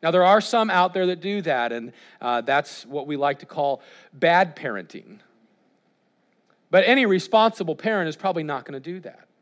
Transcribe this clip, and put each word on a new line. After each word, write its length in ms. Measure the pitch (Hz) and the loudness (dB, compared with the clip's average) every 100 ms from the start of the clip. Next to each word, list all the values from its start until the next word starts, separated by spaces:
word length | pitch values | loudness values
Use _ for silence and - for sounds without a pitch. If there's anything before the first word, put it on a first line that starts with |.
Now, 80 | 165 | 2
there 120 | 175 | 4
are 200 | 180 208 | 6 6
some 260 | 208 233 220 | 4 0 2
out 240 | 180 185 | 2 2
there 140 | 185 185 | 0 -2
that 160 | 180 | -2
do 180 | 175 202 | -6 -6
that, 320 | 165 131 120 | -2 -2 -2
and, 220 | 117 117 - - _ | -6 -10 -18 -20 _
uh, 220 | 120 120 | -4 -4
that's 420 | 117 139 143 - | 0 -2 -2 -12
what 220 | 113 143 143 | -10 -10 -6
we 100 | 147 | -4
like 220 | 143 143 | -2 -4
to 80 | - | -10
call 340 | - 143 135 - - - | -4 -4 -4 -8 -20 -20
bad 420 | 139 165 175 190 | -2 2 4 2
parenting. 640 | 151 139 104 85 - - 104 _ _ _ _ _ _ _ _ _ _ _ _ _ _ _ | -2 -8 -8 -10 -18 -20 -20 _ _ _ _ _ _ _ _ _ _ _ _ _ _ _
But 140 | 180 190 | 2 4
any 200 | 262 240 | 4 2
responsible 680 | 185 - 220 226 220 175 | 0 2 2 2 0 -8
parent 360 | 151 214 214 165 | -6 -4 -2 -4
is 40 | |
probably 280 | 151 190 175 | -4 -6 -4
not 240 | 151 139 - | -6 -8 -10
gonna 140 | 139 | -14
do 200 | 139 185 | -12 -14
that. 260 | 147 - _ _ | -16 -20 _ _